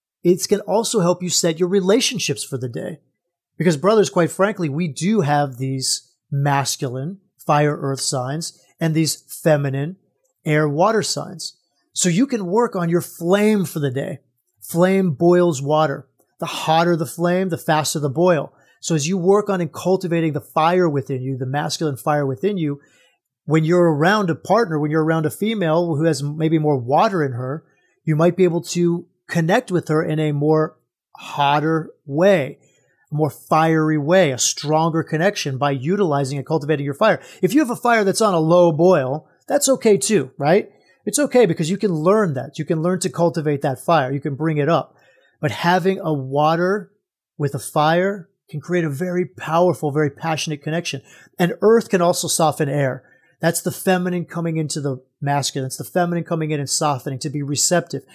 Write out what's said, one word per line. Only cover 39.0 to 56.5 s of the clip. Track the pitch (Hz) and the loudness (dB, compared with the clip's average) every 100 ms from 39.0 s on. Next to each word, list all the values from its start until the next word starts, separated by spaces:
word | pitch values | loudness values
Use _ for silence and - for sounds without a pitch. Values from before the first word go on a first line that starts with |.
| 131 147 - _ - | 2 -6 -10 _ -2
that's | 285 - | 0 2
okay | 262 226 202 | 2 4 2
too, | - 208 131 - | 2 0 0 -2
right? | 143 190 - - _ _ | 2 2 0 -10 _ _
It's | - 196 | -6 -2
okay | 294 247 226 | 2 4 4
because | 165 156 | 2 -2
you | 190 | -2
can | 214 | -2
learn | 160 156 214 196 | 0 2 2 2
that. | 127 123 - | -2 -6 -8
You | |
can | 151 160 | -4 -2
learn | 165 180 | -2 -2
to | 180 | -2
cultivate | - 170 170 151 143 | 0 0 0 -2 -2
that | 151 127 | -2 -4
fire. | - 165 131 | 0 2 2
You | 139 | -2
can | 156 | -6
bring | 135 160 151 | -4 -2 0
it | 143 | 2
up. | 160 - _ _ _ _ _ | 0 -2 _ _ _ _ _
But | 151 | -6
having | - 175 185 180 190 | -2 0 2 2 -2
a | 160 | -2
water | 151 131 139 151 165 180 208 175 _ _ _ _ - | -4 -2 0 2 2 0 -2 -6 _ _ _ _ -6
with | 143 | -6
a | 131 | -4
fire | - 160 151 170 190 202 160 _ _ | -6 0 2 2 0 -2 -12 _ _
can | 147 | -14
create | - 180 | -4 -2
a | 160 | -2
very | 139 180 180 | -4 -4 -4
powerful, | 180 - - 165 180 151 151 | -4 -8 -2 2 2 2 -2
very | 139 151 | 0 -2
passionate | - 165 156 - 147 | -2 -6 -4 -6 -8
connection. | - 160 170 131 - - - - | -6 -6 -6 -10 -12 -20 -12 -2
And | 175 - | -2 2
earth | - 226 - | 4 4 4
can | 190 | 0
also | 170 180 160 | 2 0 -2
soften | - 160 - 147 | 0 0 0 -2
air. | 143 135 123 - _ _ _ | 0 -2 -4 -12 _ _ _
That's | 165 170 | -2 -2
the | 180 | -4
feminine | - - 185 180 180 160 | -4 0 0 0 -4 -6
coming | 165 165 160 | -6 -4 -2
into | 151 160 | -4 -4
the | 143 127 - - | -6 -6 -10 -8
masculine. | 143 143 127 143 131 | -2 -2 -2 -4 -6
It's | - | -8
the | |
feminine | 120 185 175 170 | -6 -2 -2 -2
coming | 160 160 156 | -4 -4 -2